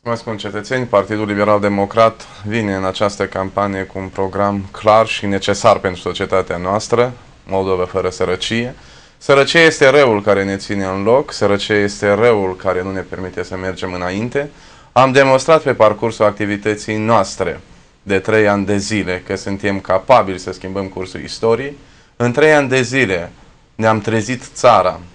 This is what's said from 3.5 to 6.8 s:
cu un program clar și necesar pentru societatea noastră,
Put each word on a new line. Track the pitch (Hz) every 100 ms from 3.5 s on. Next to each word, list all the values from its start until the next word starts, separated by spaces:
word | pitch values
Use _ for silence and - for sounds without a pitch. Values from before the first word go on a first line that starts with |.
| 95 101 98
cu | 95 98
un | 95
program | 90 95 95 101 101 98
clar | - 107 107 110
și | - 101
necesar | 98 - 98 117 98
pentru | 98 87
societatea | - 87 95 95 92 85
noastră, | 90 104